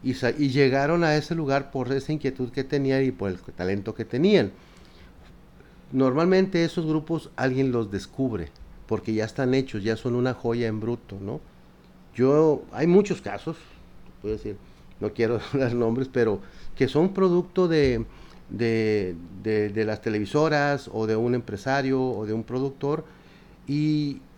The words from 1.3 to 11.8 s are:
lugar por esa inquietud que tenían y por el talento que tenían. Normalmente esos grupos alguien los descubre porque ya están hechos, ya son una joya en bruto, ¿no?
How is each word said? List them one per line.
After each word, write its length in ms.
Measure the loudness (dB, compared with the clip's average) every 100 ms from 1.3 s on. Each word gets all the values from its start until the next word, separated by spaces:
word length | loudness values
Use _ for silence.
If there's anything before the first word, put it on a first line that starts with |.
lugar 360 | -4 0 0 -2
por 200 | -6 -2
esa 200 | -2 -2
inquietud 380 | -4 -2 -4 -6
que 140 | -4
tenían 400 | -2 0 2 2
y 60 | 2
por 200 | 0 -4
el 80 | -4
talento 540 | -10 -6 -4 -2 -4
que 100 | -8
tenían. 480 | -6 2 4 4 2 -4 -20 -20 -20 -20 -20 -20 -20 -20 -20 -20 -20 -20 -6
Normalmente 720 | 2 2 4 4 4 4 2
esos 220 | 0 0 0
grupos 440 | -2 -2 -6 -6 -2
alguien 340 | -2 2 2
los 200 | 0 -2
descubre 580 | -4 -8 -4 -2 -2 -8 -12 -20 -20 -6
porque 260 | -4 -2
ya 100 | -2
están 300 | -2 -2 0
hechos, 280 | 0 0 -4
ya 120 | -2 -2
son 180 | -2 0
una 180 | 0
joya 320 | -2 -2 0 -2
en 140 | -2
bruto, 360 | -4 -6 -8 -10
¿no? 200 | -8 -10 -12 -20 -20 -20